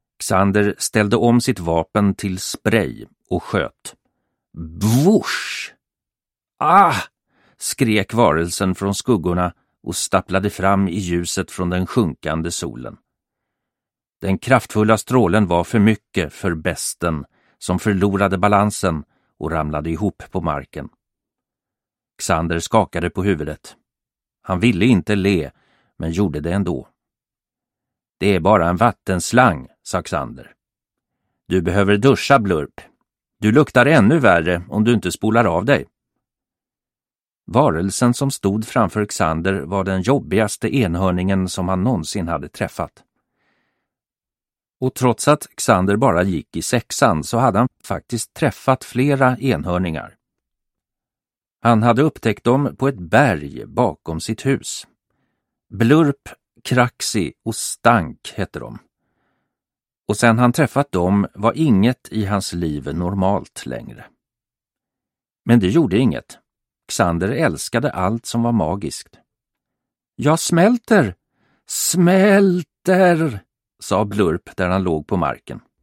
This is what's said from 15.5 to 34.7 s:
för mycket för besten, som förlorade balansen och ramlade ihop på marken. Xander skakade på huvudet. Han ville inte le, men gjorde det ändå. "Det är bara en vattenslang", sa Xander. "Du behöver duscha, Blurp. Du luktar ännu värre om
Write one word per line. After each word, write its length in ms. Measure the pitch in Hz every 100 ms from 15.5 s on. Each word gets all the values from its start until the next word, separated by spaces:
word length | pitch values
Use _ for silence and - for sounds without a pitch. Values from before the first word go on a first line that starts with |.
| 87
för 160 | 85 113
mycket 540 | 104 107 _ 98 76
för 200 | - 98
besten, 720 | 82 87 80 - - 87 76 - _ _ _
som 220 | - 90
förlorade 580 | 110 95 101 98 98 92
balansen 680 | 101 101 104 - 95 78 - _ _ -
och 140 | 80
ramlade 380 | 80 76 76 80
ihop 340 | 80 101 - -
på 100 | 92
marken. 480 | 82 73 - 78 67 _ _ _ _ _ _ _ _ _ _ _ _ -
Xander 380 | - 82 82 85
skakade 500 | - 113 92 85 82
på 140 | -
huvudet. 540 | 101 80 73 73 - - _ _ _ _ _ _
Han 180 | - 90
ville 260 | 120 90 117
inte 300 | 98 - 104
le, 360 | 98 92 71 _ _ _ _ -
men 140 | 82
gjorde 280 | 82 95 73
det 140 | 82
ändå. 340 | 98 90 67 - _ _ _ _ _ _ _ _ _ _ _ _ -
"Det 180 | 101 92
är 40 |
bara 300 | 87 104 85
en 80 | 87
vattenslang", 880 | 113 - - 90 - 120 127 73 64 _
sa 180 | - 92
Xander. 540 | - 78 62 60 - _ _ _ _ _ _ _ _ _ -
"Du 140 | 92
behöver 360 | 85 98 98 104
duscha, 420 | 135 - - 135
Blurp. 420 | 101 80 69 - - _ _ _ _ -
Du 120 | 107
luktar 340 | 131 147 131 131
ännu 340 | 156 104 160
värre 440 | 117 85 82 87
om 140 | 87